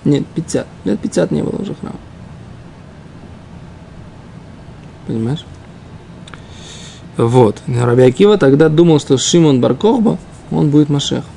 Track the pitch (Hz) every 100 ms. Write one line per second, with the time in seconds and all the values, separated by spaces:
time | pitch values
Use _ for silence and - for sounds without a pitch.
0 | - 143 - - 165 127 - - - 214
1 | - - 170 156 - - 196 - - -
2 | - - - - - - - - - -
3 | - - - - - - - - - -
4 | - - - - - - - - - -
5 | - 113 113 151 - - - - - -
6 | - - - - - - - - - -
7 | - - 117 127 110 - - 123 120 123
8 | 127 123 202 208 135 139 160 156 175 151
9 | - 131 - 175 160 131 131 151 208 247
10 | 208 170 - - - 160 156 147 147 143
11 | - 127 131